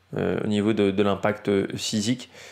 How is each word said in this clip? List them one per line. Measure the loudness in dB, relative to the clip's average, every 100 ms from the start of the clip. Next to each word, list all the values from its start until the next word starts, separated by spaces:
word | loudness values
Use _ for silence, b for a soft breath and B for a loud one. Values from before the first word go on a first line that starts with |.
| _ -2
euh, | 0 0
au | 0
niveau | 2 2
de, | 2 2
de | 2
l'impact | 2 2 0 -2 0 0 0 -4
physique. | -4 -2 0 -2 -6 B B